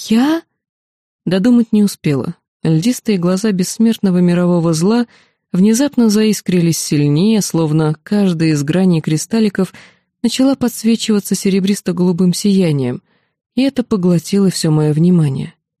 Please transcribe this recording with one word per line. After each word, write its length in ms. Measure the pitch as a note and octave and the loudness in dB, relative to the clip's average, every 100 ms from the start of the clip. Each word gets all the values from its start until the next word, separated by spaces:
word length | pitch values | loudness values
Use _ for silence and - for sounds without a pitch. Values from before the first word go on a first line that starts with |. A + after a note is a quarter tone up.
| - | -2
я?" 340 | A3+ C#4 E4 - _ _ _ _ _ _ _ - | 0 0 -2 -6 _ _ _ _ _ _ _ -4
Додумать 480 | F#3+ A3+ A#3+ A#3 | 0 2 2 2
не 100 | G#3+ | 0
успела. 520 | G3+ - D#3 C#3 F3 - _ _ | 0 -2 -4 -2 -4 -10 _ _
Льдистые 540 | D#3+ D#3+ G#3 B3+ - G3 | -2 0 0 -2 -2 -2
глаза 340 | F3 F#3 A3 | 0 -2 -2
бессмертного 680 | F#3 F3+ - A3+ A3 G3 F3+ | -2 -4 0 0 0 0 2
мирового 540 | F3+ F3 F3 F3 E3 | 2 2 2 2 0
зла 340 | D#3+ F#3 A#3 A#3+ _ _ _ _ | 0 0 0 -2 _ _ _ _
внезапно 580 | F3 G3+ A3+ C#4+ C4+ A3+ | 0 2 2 0 2 2
заискрились 680 | G#3 A3 G3+ - F3+ E3+ D#3+ | 2 0 -2 -2 0 0 -2
сильнее, 640 | - D3 D3 D3 G#3 A3 | -2 0 2 2 2 0
словно 540 | - E3 D#3 D#3 D#3 D#3 | 0 -2 0 0 0 -4
каждая 480 | - G#3 G3 D#3+ D#3+ | -4 0 0 0 0
из 120 | D3+ | 0
граней 380 | C#3+ F3+ F#3+ E3 | -2 0 0 0
кристалликов 720 | D#3+ D#3 - A3+ G#3+ - F#3 - - _ _ _ | -2 -4 -2 -2 0 -2 -4 -8 -20 _ _ _
начала 340 | A#3 - C4 C4+ | -4 0 0 0
подсвечиваться 800 | A#3+ - A3 A3+ - G#3 - F#3+ | -2 -2 -2 -2 0 -2 -2 -4
серебристо-голубым 1000 | G3 F#3+ F#3+ G3+ - F3 F3+ F3 F#3 | -2 0 0 -2 -4 -2 0 0 0
сиянием, 680 | E3+ G#3 F#3+ F3 C#3+ B2 C3 - _ _ _ _ - | 0 0 2 2 0 -2 -6 -12 _ _ _ _ -2
и 80 | |
это 200 | C4+ C4 | -2 -2
поглотило 640 | A#3+ G#3 F3+ F3 - G3+ F#3+ | -2 0 0 0 0 0 0
всё 220 | - E3 | 0 0
моё 220 | D3+ D3+ | 0 0
внимание. 600 | D3+ F3 F3 D3+ C3+ - - _ _ | 2 2 2 0 -2 -10 -14 _ _